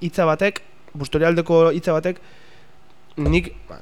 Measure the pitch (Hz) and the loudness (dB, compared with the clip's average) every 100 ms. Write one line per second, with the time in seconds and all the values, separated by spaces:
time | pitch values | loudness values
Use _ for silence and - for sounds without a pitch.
0 | 175 - 165 156 196 - - - - 151 | -6 0 2 2 0 -2 -14 -20 -16 -10
1 | 139 151 160 170 165 165 165 160 180 156 | -4 0 2 2 4 6 6 4 0 0
2 | 170 180 - - - - - - - - | 0 -6 -10 -20 -20 -20 -20 -20 -20 -20
3 | - - 143 170 175 - - 87 | -14 -2 2 2 0 -10 -16 -16